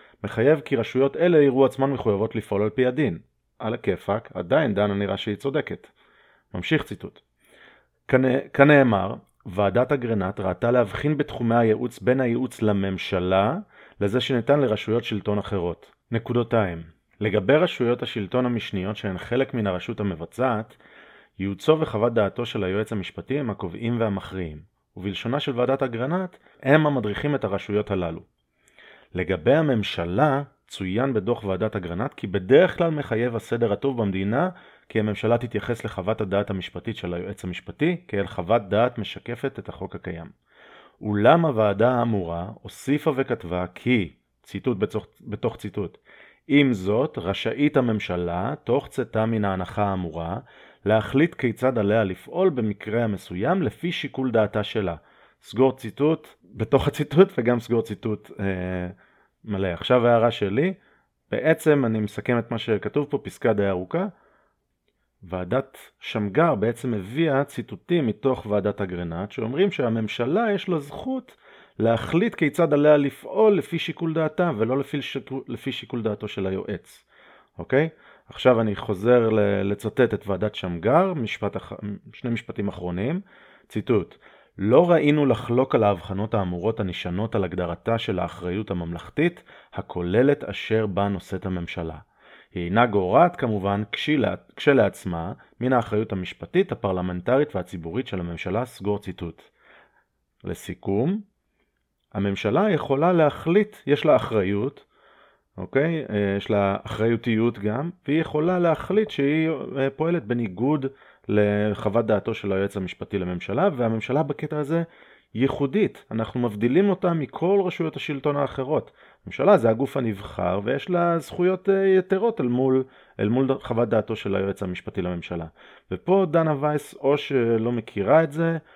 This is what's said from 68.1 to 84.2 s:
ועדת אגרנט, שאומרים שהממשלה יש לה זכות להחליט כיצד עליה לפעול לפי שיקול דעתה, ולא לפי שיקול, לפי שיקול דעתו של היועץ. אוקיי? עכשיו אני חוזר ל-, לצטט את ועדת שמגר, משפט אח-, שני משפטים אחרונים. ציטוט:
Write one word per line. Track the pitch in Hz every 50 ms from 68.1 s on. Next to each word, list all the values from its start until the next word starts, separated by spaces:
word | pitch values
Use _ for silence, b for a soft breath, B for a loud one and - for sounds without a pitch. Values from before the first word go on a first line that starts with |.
| 104 - - 135 131 - -
ועדת | 110 101 104 95 104 101 -
אגרנט, | 104 92 90 87 87 85 82 85 95 107
שאומרים | - - 113 113 127 151 190 202
שהממשלה | 190 - 135 120 113 113 110 107 - - 120 123 156 214 233 220
יש | 202 180 - -
לה | 175 156
זכות | 139 143 143 - - 262 262 262 254 - - b b b b b b b b -
להחליט | 107 113 117 113 - - - 170 196 233 -
כיצד | - 165 147 - - 170 156 147
עליה | 143 147 151 151 147
לפעול | 143 143 - - - - - - 220 220 208 180
לפי | - - - 165
שיקול | - - 160 - 170 165 156
דעתה, | 165 160 156 156 - 180 175 143 101
ולא | 110 113 127 139
לפי | 143 - - 147
שיקול, | 131 - - 135 107 - 131 135 - -
לפי | 120 110 - 139
שיקול | 120 - - - - 120
דעתו | 107 110 104 104 - 107
של | - - 98 95
היועץ. | 95 95 95 - 104 90 - - - - _ b b b b b b b b b b -
אוקיי? | 85 - - 135 156 165 - b b b b b b -
עכשיו | - - - 127 123 113
אני | 113 107 101
חוזר | 95 - - 104 90 101 117 123 123 113 113
ל-, | 110 107 104 101 101 98 98
לצטט | 101 101 - - 110 - - 127 113 -
את | 101 - 101
ועדת | 98 90 101 107 -
שמגר, | - - 92 87 85 82 107 131 160 190 196 180
משפט | 151 117 104 - - - 101 -
אח-, | 98 - - - - - 101 104 - - 113 -
שני | - - 123
משפטים | 117 113 - - - - 101 101
אחרונים. | - - 87 87 87 90 101 131 165 185 202 b b b b b b b b _
ציטוט: | - 110 - - 123 104 85 - - b